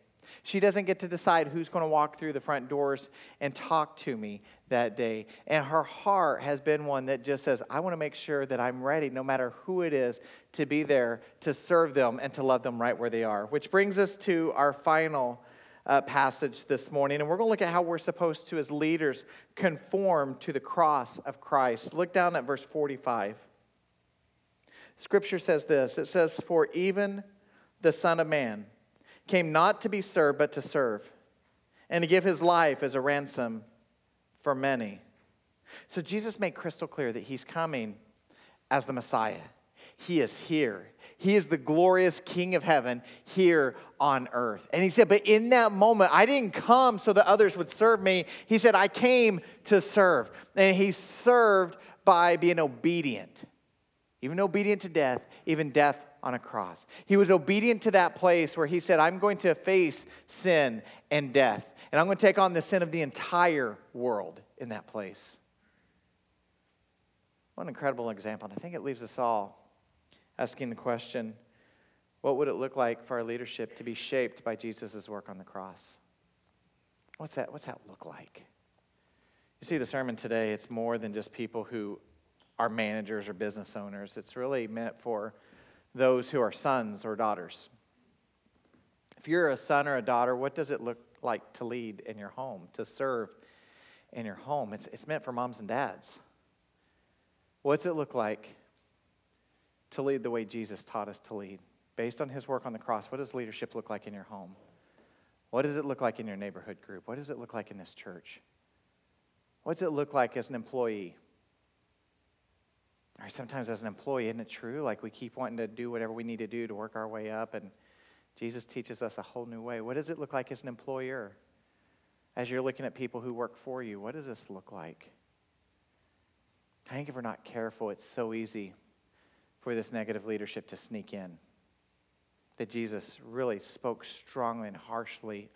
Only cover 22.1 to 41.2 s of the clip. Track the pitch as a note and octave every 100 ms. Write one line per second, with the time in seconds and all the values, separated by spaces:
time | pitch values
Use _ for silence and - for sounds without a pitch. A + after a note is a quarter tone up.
22.1 | F#3+ F3 E3 B2+ C3+ - D#3 C#3+ C3 C3
23.1 | A#2 G2+ A2 _ _ _ _ _ _ _
24.1 | _ _ _ _ _ _ - - - -
25.1 | G3+ G3+ F3+ - D3+ D3+ C#3+ B2 - C3+
26.1 | F#3 D#3+ - - E3+ D3+ E3+ F#3+ F#3 G3+
27.1 | G3 - _ _ _ _ _ E3 D#3 F3
28.1 | E3 D#3 D3+ A#2+ G#2 G#2 _ _ _ _
29.1 | - - F#3 E3 D#3 F#3 G#3 A3 G3+ F#3
30.1 | F3+ D3 C#3+ D3 D3 - D3+ B2 G#2 -
31.1 | _ _ _ _ _ _ _ - E3+ E3
32.1 | F#3 F#3+ D3+ E3+ E3+ D#3 C3 C3+ C3+ C3+
33.1 | C#3+ C#3 - A#2 A2 - _ _ _ _
34.1 | _ _ _ D3 C3 C#3 B2+ G#2+ G2 -
35.1 | _ _ _ _ _ _ - - F#3 D#3+
36.1 | G#3 A3 G#3 F#3 - E3+ - D#3+ - B2
37.1 | A#2 - C3 - E3 D#3+ C3+ A2 G2+ _
38.1 | _ _ _ _ _ - C3+ C#3 B2+ -
39.1 | A#2+ A2 F2+ D#2+ _ _ _ - _ -
40.1 | E3 A#2 - - D#3 B2+ G2 - _ -
41.1 | -